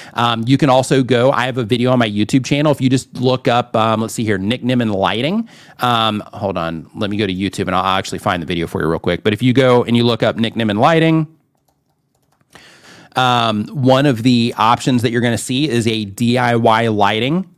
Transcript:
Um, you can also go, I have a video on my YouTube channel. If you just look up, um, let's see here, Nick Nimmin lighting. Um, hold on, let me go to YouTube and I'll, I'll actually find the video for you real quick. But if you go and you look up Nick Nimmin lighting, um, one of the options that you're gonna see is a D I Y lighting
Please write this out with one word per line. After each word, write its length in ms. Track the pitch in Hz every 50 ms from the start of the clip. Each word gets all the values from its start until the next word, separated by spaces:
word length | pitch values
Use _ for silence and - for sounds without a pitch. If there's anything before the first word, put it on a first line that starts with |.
| - - -
Um, 300 | 117 120 120 117 113 113
you 100 | 123 139
can 120 | 131 160 135
also 340 | 127 131 131 - 143 135 127
go, 280 | 113 127 117 127 135
I 140 | - 117 123
have 120 | 131 117
a 60 | 127 113
video 280 | 98 127 113 120 127
on 80 | 127 123
my 100 | 117 110
YouTube 360 | 104 104 107 - - - 123
channel. 260 | - 143 143 151 151
If 80 | 139 -
you 100 | 135 123
just 240 | 135 123 - _ -
look 300 | - 123 131 127 123 -
up, 280 | 127 120 123 120 - -
um, 240 | 110 110 113 110 110
let's 140 | 113 104 -
see 100 | 120 110
here, 140 | 110 101
Nick 240 | 92 95 104 127 -
Nimmin 320 | 117 123 127 120 117 110 101
lighting. 560 | 95 95 87 101 113 131 160 202 226 226 - - - - - - -
Um, 440 | 123 123 120 113 113 110 107 104 - - -
hold 240 | 104 104 98 92
on, 320 | 87 82 82 82 78 71 - -
let 140 | 85 107 98
me 80 | 104
go 100 | 101 107
to 60 | 98 92
YouTube 340 | 92 101 92 - - 92
and 80 | 95 92
I'll, 80 | 92 92
I'll 140 | 95 95
actually 220 | 98 - - 98 87
find 220 | - 104 92 87
the 60 | 78
video 200 | 69 90 85 82
for 140 | - - 95
you 60 | 80
real 120 | 80 82 78
quick. 240 | - 87 87 - -
But 100 | 107 104
if 100 | - 127
you 100 | 127 117
go 300 | 135 131 127 123 123 104
and 140 | 113 117
you 60 | 117 117
look 200 | 120 117 - 127
up 140 | 107 -
Nick 160 | 104 113 107 -
Nimmin 260 | 110 117 107 101 107
lighting, 480 | 127 165 165 160 160 160 160 160 151 151 _ _ _ _ _ _ _ _ _ _ _ _ _ _ _ _ _ _ _ _ _ _ _ _ _ - - - - - - - - - - _ -
um, 520 | 127 127 123 123 120 117 113 107 104 107
one 380 | - - 147 123 131 131 135 143
of 180 | 147 120 110 113
the 300 | 131 123 117 117 120 -
options 440 | - 107 113 120 - - 143 127 117
that 100 | 110 120
you're 100 | 117 120
gonna 160 | 120 120 113
see 300 | 107 - - 127 135 156 139
is 160 | 117 117 107
a 180 | 117 110 110 107
D 320 | 98 95 - 120 120 120
I 180 | 123 123 120 120
Y 320 | 117 117 117 110 113 117
lighting 600 | 113 107 101 101 101 110 110 120 135 165 185 190 - _